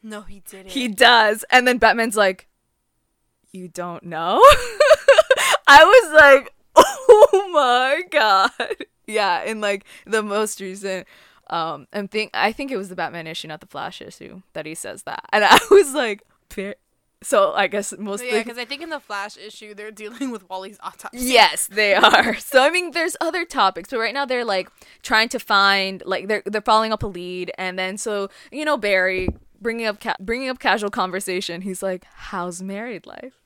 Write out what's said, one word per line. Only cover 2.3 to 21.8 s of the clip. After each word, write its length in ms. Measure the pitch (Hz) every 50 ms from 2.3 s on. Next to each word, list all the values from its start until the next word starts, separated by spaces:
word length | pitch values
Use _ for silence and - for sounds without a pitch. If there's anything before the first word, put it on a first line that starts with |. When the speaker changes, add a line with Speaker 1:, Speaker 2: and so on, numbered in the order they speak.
| 190 190 - _ _ _ _ _ _ _ _ _ _ _ _ _ _ _ _ _ _ _ _ _ _
Speaker 2:
"You 140 | 185 180 180
don't 340 | 160 - 175 175 170 170 _
know?" 380 | 175 165 156 165 175 196 302 440
<laughs> 1200 | 539 587 - 508 494 453 403 605 554 622 - - - 539 - 622 - 523 523 - 539 - - _ -
I 160 | 277 294 320
was 300 | 349 415 508 453 330 302
like, 400 | 311 302 285 277 277 254 - _ _ _
<laughs> 120 | _ _
"Oh 760 | - - 523 - 554 523 - 466 427 427 - - 381 403 392 359
my 480 | 302 285 247 247 247 254 262 277 320 359 359
God." 420 | - 294 226 214 196 190 190 247 - _ 254 - 427 _ - _ _ _ _ -
Yeah, 360 | 214 214 208 196 180 170 92
in, 160 | 180 220 220
like, 240 | 208 202 202 196 _ _ - - _
the 180 | - 202 220 214
most 360 | 214 202 208 214 208 - -
recent, 460 | 196 190 185 196 196 196 185 185 180 _ _ _ _ _ _ _ _ _
um, 380 | - 170 160 160 156 143 143 _
and 180 | - 208 202 196
think, 220 | - 214 214 - _
I 180 | - 143 208 220
think 180 | - 285 277
it 60 | 262 202
was 100 | 190 190
the 60 | 180
Batman 320 | 175 170 156 - 170 160 160
issue, 200 | 160 - - 160
not 100 | 156 156
the 60 | - -
Flash 340 | _ - - - - -
issue, 400 | - - - - - - - 185 190 _ _
that 120 | 165 156
he 100 | 156 160
says 280 | - - - 90 - -
that. 220 | - - - - - -
And 100 | 214 208
<laughs> 20 | -
I 120 | - - - -
was 240 | 427 392 381 277 262
like, 300 | 302 262 226 202 208 _ _ _ _ _ _
"Fair." 260 | - - 190 202 202 _ _ _ _ _ _ _ _ _ -
So 280 | - - 220 196 - -
I 140 | - 196 185
guess 260 | - 208 202 - - -
most 220 | 202 208 196 202
Speaker 1:
So, 40 | 247
Speaker 2:
of 60 | 247
Speaker 1:
yeah, 80 | 240 214
Speaker 2:
the 80 | 226 240
Speaker 1:
'cause 80 | 240 240
I 80 | 247
think 160 | 226 277 277
in 80 | 330 339
the 100 | 320 285
Flash 360 | _ _ 214 202 196 214 - -
issue, 360 | - 214 - - 226 208 208
they're 160 | 202 208 214
<laughs> 120 | 220 202 214
dealing 280 | 208 233 240 277 262
with 180 | 240 214 190 _
Wally's 280 | 185 190 190 196 208 _
autopsy. 380 | - 180 - _ - 214 - 240
Speaker 2:
Yes, 480 | 254 254 262 233 214 175 151 160 - -
they 260 | 190 208